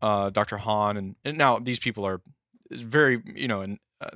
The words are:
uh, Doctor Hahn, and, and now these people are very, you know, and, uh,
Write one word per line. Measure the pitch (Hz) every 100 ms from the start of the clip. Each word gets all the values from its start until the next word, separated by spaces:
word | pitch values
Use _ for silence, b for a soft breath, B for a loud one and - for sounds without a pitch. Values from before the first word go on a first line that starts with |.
uh, | 107 104 98
Doctor | 98 104 104
Hahn, | 110 107 104 104
and, | 98 98
and | 139 151
now | 143 117
these | 123 120
people | 123 107 98
are | 95 - _ _ _ -
very, | - 117 143 143 123 -
you | - 135
know, | 101
and, | 98 104 _ -
uh, | -